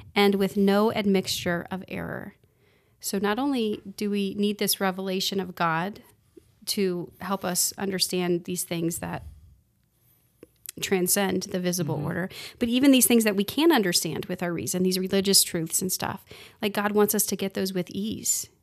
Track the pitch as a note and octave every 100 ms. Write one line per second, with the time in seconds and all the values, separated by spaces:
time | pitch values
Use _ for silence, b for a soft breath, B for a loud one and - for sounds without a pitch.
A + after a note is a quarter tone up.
0 | B - G3+ G3 F#3+ G#3 G3 G3+ A3 A3+
1 | G3+ F#3+ F#3+ - F3+ E3+ - F#3 F#3+ -
2 | E3+ - G3+ - _ _ _ _ _ _
3 | - G3 G3+ G#3+ C#4+ C4 A3 G#3 G3 -
4 | G#3 G3+ G3 G#3 G#3 G3+ G3+ - G3 F#3
5 | F#3+ F#3+ - G3 F#3 F3 E3+ D#3+ F#3 A3
6 | - _ _ - _ _ - - F#3+ F3
7 | - - F#3 G3 F#3 F3+ - - G3 F3+
8 | - F3+ F3+ F3 F3 F3+ - E3+ E3+ F3
9 | E3+ D#3+ - - - _ _ _ _ _
10 | _ _ _ _ - _ - - - F#3+
11 | F3+ G3+ F#3+ F#3+ - F#3 F3+ F3+ D#3+ D3+
12 | D3 F3 F#3 B B B A#3 B3 C#4 C4
13 | - A#3 G#3+ G3 G3+ - E4 C#4+ F3+ F3
14 | E3 - - F3+ F3 E3+ F#3 F3+ F#3 F#3
15 | F#3 G3 G3 F#3+ - F3 D#3+ - F#3 -
16 | - G3 - B B B G#3+ G#3 G#3 G#3
17 | G#3 G#3+ - F#3+ G3 G3+ F#3 F#3 F3 -
18 | G#3+ - - - - _